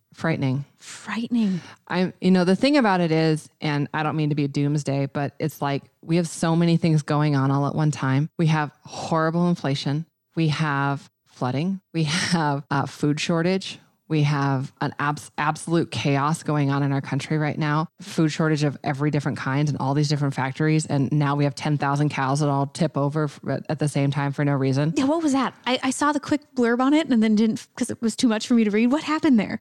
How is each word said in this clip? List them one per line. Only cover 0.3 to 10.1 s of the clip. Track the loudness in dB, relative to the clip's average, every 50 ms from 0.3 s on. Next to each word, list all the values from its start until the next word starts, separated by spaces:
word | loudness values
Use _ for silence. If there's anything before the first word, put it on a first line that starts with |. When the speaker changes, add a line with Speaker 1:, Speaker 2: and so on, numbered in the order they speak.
| -2 0 0 -2 -2 -2 -6 _ _ _
Speaker 2:
Frightening. | -20 -20 -18 -16 -12 -8 -8 -8 -6 -2 0 0 0 0 0 -4 -6 -12 -20 _ _ -4
Speaker 1:
I'm, | -2 -2 -2 -2 -4 0
you | 2 4
know, | 4 4 6
the | 4 2
thing | 4 4 4 4
about | 4 4 4 2 2
it | 2 2
is, | 2 2 2 2 0 0 -4 -12 _ -6
and | -4 -2 0 0 -2 -2
I | -2 -2 -2
don't | -2 0
mean | 0 0 0
to | 0
be | 0 -2
a | -2
doomsday, | -2 -2 0 0 0 -2 -2 -2 -2 -2 -2 -4
but | -4 -6 -6 -6 _ -6
it's | -6 -6 -4 -4
like, | -4 -4 -4 -4 -6 _ _ _
we | -4 0 0
have | 0 0 -2
so | -4 -2 0 2 2
many | 4 4 4 4
things | 2 4 2 2 2
going | 0 0 0 2 2 2 2
on | 2 2 2
all | 2 0 0
at | 0 0
one | 0 0 0
time. | 0 0 -2 0 0 0 0 -2 -2 0
We | 0
have | 2 2 2 0 -2 _ _ -20
horrible | -16 -14 -10 -6 -2 0 0 0 2 2 2 2 2
inflation. | 0 0 -2 -4 -4 -2 -2 -4 -4 -4 -6 _